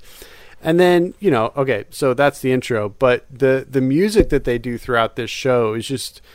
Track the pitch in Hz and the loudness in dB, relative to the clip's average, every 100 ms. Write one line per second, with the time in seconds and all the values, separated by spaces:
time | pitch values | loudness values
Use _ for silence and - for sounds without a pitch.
0 | - - - - - - 160 170 180 175 | -20 -20 -20 -20 -20 -8 0 4 4 4
1 | 180 - 202 120 113 139 135 107 - - | 2 -2 0 0 0 -2 -2 -2 -6 -2
2 | 139 123 143 - 131 127 - 113 104 - | 0 2 0 0 -2 -2 -2 -4 -4 0
3 | 127 120 - 123 135 131 - 131 131 147 | 2 2 -2 0 2 2 0 -2 0 2
4 | 208 208 - 143 131 120 123 117 - 117 | 2 2 2 0 -2 -4 -4 -8 -2 0
5 | 113 - 113 - 131 123 110 113 110 131 | 0 -2 -8 -4 0 0 0 -2 -6 -8
6 | - - - | -8 -16 -20